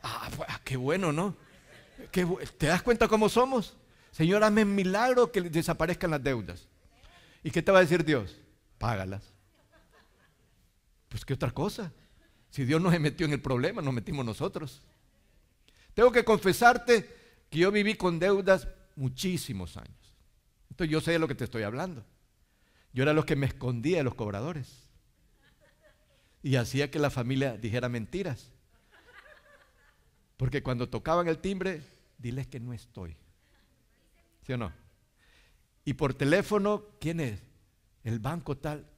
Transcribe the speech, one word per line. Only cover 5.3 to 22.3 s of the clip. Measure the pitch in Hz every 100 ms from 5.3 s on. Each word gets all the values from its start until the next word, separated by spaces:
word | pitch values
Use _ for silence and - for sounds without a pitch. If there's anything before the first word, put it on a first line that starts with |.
que | 208
desaparezcan | 175 165 165 165 165 175 180
las | 151
deudas. | 131 123 90 82 - _ _ _ - - - _
¿Y | -
qué | 175
te | 165
va | 190
a |
decir | 175 170
Dios? | 151 139 95 - - _ _ _
Págalas. | 107 107 95 98 - _ _ _ _ _ _ _ _ _ _ _ _ _ _ _ _ _ _
Pues, | -
¿qué | - 135
otra | 127
cosa? | 123 185 - 185 - _ _ _ _ _
Si | - 127
Dios | 156
no | 180
se | 170
metió | 147 - 160
en |
el | 143
problema, | - 123 143 220
nos | 143
metimos | 123 98 143 120
nosotros. | 104 170 - 151 - - _ _ _ _ _ _ _ _ _ _
Tengo | - 247
que | 240 208
confesarte | 214 190 165 240 247 240 226 - - - _ _
que | 147
yo | 185
viví | 208 208 220
con | 185 170
deudas | 185 196 190 190 - - _ -
muchísimos | 131 127 185 175 - 98 87 -
años. | 58 - _ _ _ _ _ _ _
Entonces, | - 170
yo | 156
sé | 160
de | 170
lo | 160
que | 135
te | 120
estoy | 117
hablando. | 104 123 185 143 104 _ _